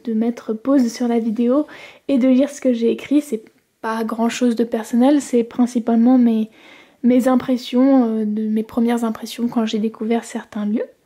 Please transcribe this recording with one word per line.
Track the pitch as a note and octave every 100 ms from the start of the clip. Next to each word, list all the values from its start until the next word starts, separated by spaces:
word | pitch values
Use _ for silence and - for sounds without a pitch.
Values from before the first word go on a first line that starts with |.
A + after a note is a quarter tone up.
| A#3+
de |
mettre | A3 A3+ A#3 -
pause | A3 C4+ C#4 A#3
sur | A3 A#3+
la | A#3
vidéo | A3+ G#3+ A#3+ C#4 D4+ - - - -
et | C4+
de | C4
lire | B3+ C#4
ce | -
que | C4
j'ai | A#3 A#3
écrit. | A3 - C#4+
C'est | D4 A3 - _ _ _
pas | A3 A3+ A3+
grand | A3+ A#3
chose | - B3 A3+
de |
personnel, | A#3 A3+ A3 A#3 B3+ D4
c'est | - A#3+
principalement | A#3 - B3 A#3+ A3+ A#3 A#3 C4
mes, | A#3 A3 A3 _ - - _ _
mes | A#3+ B3 B3+
impressions, | B3+ - B3 - B3 C4+ C4+ A#3
euh, | A3
de, | G#3+ G#3+ A3
mes | A3
premières | A3 - A#3 A#3
impressions | A3+ A3 A3+ - A#3
quand | B3 A3
j'ai | A3
découvert | A3 A3+ A3 A#3
certains | A3 A3+ - G#3 G#3
lieux. | A3 B4+ _